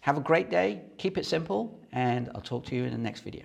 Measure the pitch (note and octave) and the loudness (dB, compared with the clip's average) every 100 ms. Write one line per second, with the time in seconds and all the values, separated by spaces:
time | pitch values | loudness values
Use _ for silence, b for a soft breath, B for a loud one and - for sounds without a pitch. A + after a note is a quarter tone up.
0 | - D3 C#3+ D#3+ F#3 F3 F#3+ G3+ - - | 2 0 4 4 4 4 4 0 -10 -4
1 | F#3+ F#3+ - E3 D#2+ G3 - - - B2+ | -2 -2 0 0 0 -2 -2 -8 -8 0
2 | B2+ A#2+ B2 G2+ - B2 B2+ B2+ B2 A#2 | 2 2 -2 -8 -6 -6 -2 -2 -2 -2
3 | A2+ G#2 - - | -4 -6 -10 -12